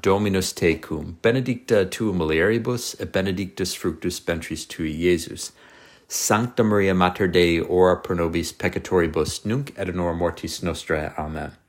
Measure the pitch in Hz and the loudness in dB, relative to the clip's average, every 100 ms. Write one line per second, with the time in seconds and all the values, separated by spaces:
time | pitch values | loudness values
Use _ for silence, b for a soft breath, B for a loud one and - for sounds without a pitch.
0 | 98 98 104 95 92 - 87 80 - 78 | 2 2 2 0 -2 0 2 0 -2 -8
1 | 82 85 117 131 127 117 - 110 92 - | -8 -2 0 0 0 -4 2 2 2 0
2 | 110 90 78 78 95 117 117 120 - - | -2 0 0 2 2 2 0 -4 -6 -8
3 | 87 98 98 92 95 - 90 - 92 80 | -4 -2 0 -2 -4 -4 -6 -2 -4 -2
4 | 90 - - 82 - 78 - - 78 76 | -6 -4 -4 -4 -4 -10 -10 -6 -6 0
5 | 87 85 - - - B B B B B | 2 2 0 -10 -12 B B B B B
6 | B - - 110 120 - 110 104 98 92 | B -4 0 2 0 2 2 4 4 4
7 | 90 - 95 90 87 82 82 90 92 87 | 2 2 2 4 4 4 2 4 6 4
8 | - 87 82 85 80 - 92 90 - 92 | 0 -2 0 0 -4 -2 -2 -2 0 2
9 | 82 78 76 - 104 127 143 - 92 90 | 2 0 -2 -4 -4 -4 -4 -6 -6 -2
10 | 87 85 85 - 80 - 87 78 - 78 | -2 0 -2 -2 -8 -6 -4 -4 -2 -2
11 | 76 - 78 78 76 - | -2 -6 -8 -6 -10 -12